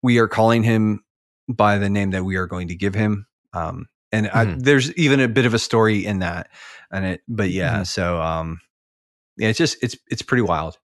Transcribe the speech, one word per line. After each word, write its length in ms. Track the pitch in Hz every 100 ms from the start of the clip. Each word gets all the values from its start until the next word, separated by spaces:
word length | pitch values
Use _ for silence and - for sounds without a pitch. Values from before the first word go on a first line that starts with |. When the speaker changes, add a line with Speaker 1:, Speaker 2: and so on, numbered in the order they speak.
Speaker 1:
we 160 | 123 120
are 100 | 113
calling 340 | - 113 117
him 400 | 113 113 107 104 _ _ _ _ -
by 300 | 110 104 101
the 120 | 101
name 200 | 101 98
that 120 | 95
we 120 | 92 95
are 100 | 90
going 220 | 90 87
to 80 | 87
give 180 | 98
him. 320 | 98 107 104 104 _ _
Um, 360 | 90 80 82 - _ _
and 160 | 110 107
I, 120 | 113
Speaker 2:
Mm-hmm. 140 | 110 92
Speaker 1:
there's 320 | 127 143 131
even 260 | 175 151 139
a 80 | 127
bit 180 | 113 123
of 80 |
a 40 | 110
story 460 | - 117 110 104 101
in 140 | 98
that, 280 | 90 87 - - - - -
and 120 | 95
it, 160 | 95 90 -
but 220 | 113 98
yeah, 240 | 92 82
Speaker 2:
Mm-hmm. 80 | 101
Speaker 1:
so, 360 | 90 - 87 85
um, 400 | 80 82 82 82 _ _ _ _ _ _ _ -
yeah, 120 | 110
it's 100 | 110
just, 200 | 165 -
it's, 140 | 123 - _
it's 120 | 123
pretty 200 | - 127
wild. 360 | 101 80 80 -